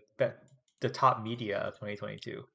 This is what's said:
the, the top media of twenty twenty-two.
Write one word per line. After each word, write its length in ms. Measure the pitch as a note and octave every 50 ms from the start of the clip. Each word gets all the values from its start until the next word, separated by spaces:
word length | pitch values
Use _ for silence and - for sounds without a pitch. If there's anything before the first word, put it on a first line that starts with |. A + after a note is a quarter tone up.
| - _ _ -
the, 180 | C3 A#2 - - - - - _ _ _ _ _
the 80 | - A#2+
top 340 | - - - C3 A#2+ A2+ G#2+
media 360 | A2 A#2+ A#2+ A#2+ G#2 G2 G2+
of 180 | G#2+ G2+ - -
twenty 160 | A2 G#2 G#2
twenty-two. 480 | G#2 G#2 G#2 G#2 G#2+ - A#2 A2 - A#2 - _